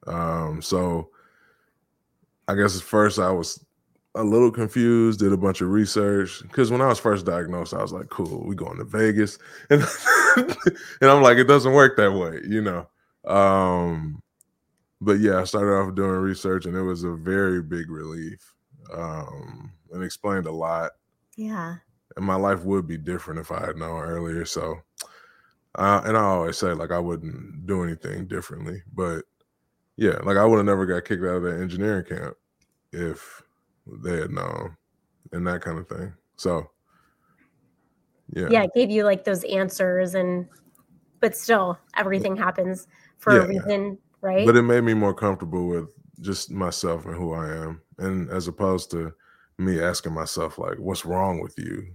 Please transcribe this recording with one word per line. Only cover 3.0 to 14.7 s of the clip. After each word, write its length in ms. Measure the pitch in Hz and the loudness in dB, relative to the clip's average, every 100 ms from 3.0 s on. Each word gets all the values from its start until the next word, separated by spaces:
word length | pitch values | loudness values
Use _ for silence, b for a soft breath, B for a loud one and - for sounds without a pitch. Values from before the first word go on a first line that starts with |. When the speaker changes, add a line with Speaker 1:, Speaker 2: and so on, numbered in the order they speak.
| 104 104 | 4 4
Speaker 1:
I 120 | 92 | 0
was 320 | 92 82 - _ _ _ _ _ - | 0 -2 -10 _ _ _ _ _ -4
a 80 | |
little 280 | 107 113 123 | 2 6 6
confused, 680 | 113 107 127 120 117 113 104 | 4 -4 2 4 6 4 4
did 120 | 101 | 2
a 60 | 98 | 4
bunch 240 | 98 92 | 2 0
of 80 | 90 | 0
research, 720 | 101 104 110 101 101 95 - - | 2 2 2 2 0 -2 -6 -8
'cause 200 | - 120 | 0 2
when 100 | 123 | 4
I 60 | 131 | 2
was 120 | 117 | 2
first 260 | 117 101 90 | 2 0 0
diagnosed, 480 | 87 85 87 82 | -2 -4 -6 -6
I 80 | 95 | -6
was 120 | 107 | -6
like, 160 | 90 - | -8 -12
"Cool, 360 | - 85 87 82 | -8 -6 -6 -8
we 100 | 98 | -6
going 220 | - 87 | -8 -10
to 60 | |
Vegas." 540 | 87 107 110 107 104 - | -6 0 2 2 0 -2
<laughs> 40 | B B B | B B B
And, 140 | 147 - - - - - - 254 - - - B B | 4 4 -2 2 4 6 4 2 0 0 0 B B
and 80 | 135 | 8
I'm 100 | 143 | 10
like, 160 | 131 120 | 10 8
"It 60 | 127 | 8
doesn't 280 | 143 131 | 6 8
work 240 | 135 135 - | 8 8 8
that 160 | 101 | 4
way," 280 | 98 85 82 - | 4 -2 -6 -4
you 140 | 107 | -2
know? 260 | 107 87 85 _ _ _ - | -2 -4 -8 _ _ _ 0
Um, 960 | 98 98 95 92 90 87 82 78 76 - _ _ _ _ | 4 6 6 4 2 0 -2 -6 -10 -16 _ _ _ _